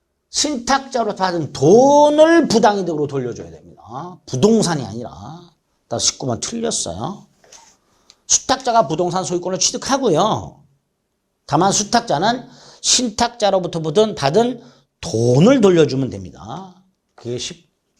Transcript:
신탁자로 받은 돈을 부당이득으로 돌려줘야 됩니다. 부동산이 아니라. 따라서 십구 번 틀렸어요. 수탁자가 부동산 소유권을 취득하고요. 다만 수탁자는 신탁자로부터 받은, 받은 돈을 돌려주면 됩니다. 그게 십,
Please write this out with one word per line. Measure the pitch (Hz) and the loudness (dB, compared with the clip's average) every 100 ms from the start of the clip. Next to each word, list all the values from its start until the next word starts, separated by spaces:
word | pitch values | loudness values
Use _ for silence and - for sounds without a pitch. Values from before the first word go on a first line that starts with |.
| _ _ _ | _ _ _
신탁자로 | - 294 262 233 269 269 247 214 190 | -6 -4 -4 -2 -2 -2 -4 -4 -2
받은 | 185 175 143 | -2 -2 -6
돈을 | - 143 220 277 285 294 302 320 339 247 | 0 6 6 6 6 6 6 6 6 4
부당이득으로 | 220 220 202 175 151 143 | 2 2 2 -4 -4 -4
돌려줘야 | 139 120 104 85 | -4 -6 -10 -14
됩니다. | 82 87 78 98 123 175 180 - | -20 -20 -20 -18 -14 -14 -18 -10
부동산이 | 127 208 226 165 156 107 | 0 2 4 0 -4 -8
아니라. | 110 101 76 107 170 175 _ _ _ - | -12 -14 -16 -18 -18 -20 _ _ _ -10
따라서 | 113 - | -4 -4
십구 | - 135 | -4 -6
번 | 113 | -6
틀렸어요. | - 233 226 - - 85 139 208 _ _ _ - _ _ _ _ _ _ - | -8 -8 -6 -6 -8 -8 -10 -12 _ _ _ -20 _ _ _ _ _ _ -4
수탁자가 | - - 269 254 233 - | -2 -2 -2 0 0 0
부동산 | 156 180 185 180 | -2 -2 -4 -4
소유권을 | 175 175 185 | -6 -4 -4
취득하고요. | - 247 - 269 254 156 214 123 82 - _ _ _ _ _ _ _ _ - | -4 -4 -4 -2 0 2 0 -2 -8 -18 _ _ _ _ _ _ _ _ -2
다만 | 151 196 | 0 2
수탁자는 | 190 208 - - 147 208 247 - - - - | 0 0 -2 0 -2 -2 -4 -8 -20 -20 -8
신탁자로부터 | - - 247 202 240 233 202 190 170 170 | -2 0 -2 -4 -4 -2 0 0 -2 -6
받은, | 160 156 220 214 | -2 0 0 0
받은 | 139 185 240 247 - _ _ _ | 0 2 0 -4 -14 _ _ _
돈을 | - 113 120 127 202 277 | -6 0 2 6 6 6
돌려주면 | 196 170 143 131 127 | 4 4 2 0 -4
됩니다. | 98 90 - 95 156 190 _ _ _ _ _ | -8 -14 -16 -14 -14 -16 _ _ _ _ _
그게 | 120 120 | -12 -10
십, | - 170 _ _ _ | -10 -14 _ _ _